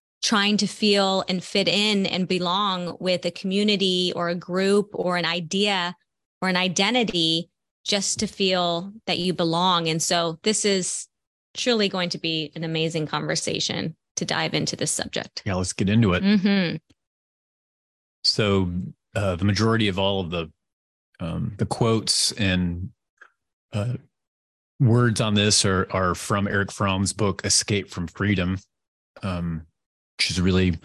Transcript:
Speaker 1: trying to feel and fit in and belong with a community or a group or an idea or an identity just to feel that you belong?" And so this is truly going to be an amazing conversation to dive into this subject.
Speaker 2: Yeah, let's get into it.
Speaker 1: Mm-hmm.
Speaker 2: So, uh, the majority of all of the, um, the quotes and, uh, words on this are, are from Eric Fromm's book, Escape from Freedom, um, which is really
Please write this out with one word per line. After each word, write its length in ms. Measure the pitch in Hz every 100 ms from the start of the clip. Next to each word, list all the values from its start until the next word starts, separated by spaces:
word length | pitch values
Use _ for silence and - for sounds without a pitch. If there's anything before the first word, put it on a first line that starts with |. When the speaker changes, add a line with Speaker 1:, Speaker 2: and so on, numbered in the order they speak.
| _ _
Speaker 1:
trying 360 | - 208 202 208
to 80 | 202
feel 580 | - 214 202 190 190 -
and 140 | 180
fit 240 | - 202 170
in 380 | 190 214 202 190
and 220 | 180 180
belong 680 | 185 175 190 208 185 175 -
with 240 | 185 180
a 60 | 175
community 840 | - 190 196 208 202 190 180 180
or 140 | - 170
a 60 |
group 560 | 175 - 185 196 202 202
or 240 | - 180 180
an 80 |
idea 720 | 165 175 160 196 208 190 175 - _ _ _ _
or 60 | 185
an 80 | 180
identity 920 | 185 180 202 247 226 180 160 165 - _ _ _
just 340 | - 202 196 -
to 60 | 208
feel 680 | - 190 180 175 170 196 226 -
that 120 | 170
you 140 | 180
belong?" 560 | 165 165 165 185 170 160
And 140 | 160
so 360 | - 175 170 165
this 240 | 220 214 208
is 420 | 190 175 - - _ _ _ _ -
truly 320 | 254 226 196
going 220 | 185 175
to 80 | 175
be 340 | 165 160 151
an 100 | 160
amazing 420 | 165 160 160 160 151
conversation 920 | 151 151 160 - - - - 160 - _ -
to 100 | 170
dive 260 | 160 160
into 240 | 156 160 -
this 140 | -
subject. 520 | - - - - - 104
Speaker 2:
Yeah, 80 |
let's 180 | 92 92
get 160 | - 98
into 240 | 113 107
it. 100 | 90
Speaker 1:
Mm-hmm. 540 | 196 208 202 196 170 156 - _ _ _ _ _ _ _ _ _ _ _ _ _
Speaker 2:
So, 460 | - - 104 98 90 90 151 - _
uh, 220 | 95 98 85
the 80 |
majority 440 | 101 98 113 113 104
of 100 | 95
all 220 | 98 98
of 100 | 85
the, 200 | 85 80 _ _ _ _ _ _ -
um, 340 | 82 85 85 -
the 80 | 104
quotes 680 | - 117 113 - - -
and, 580 | - 95 90 87 87 95 - _ _ - _ _ _ _
uh, 220 | 107 117 127 - _ _ _ _ _ _ -
words 400 | 120 120 120 104
on 140 | 110
this 300 | 104 104 -
are, 220 | 101 92 -
are 240 | 95 90
from 320 | 85 - 101 101
Eric 240 | 101 98
Fromm's 400 | - 98 95 95
book, 320 | - 104 92
Escape 440 | 92 - - 104 -
from 160 | - 82
Freedom, 520 | - 101 92 90 95 - _ _ _ _ -
um, 440 | 98 87 85 80 78 _ _ _ _ -
which 120 | -
is 100 | 87
really 380 | 90 92 92 82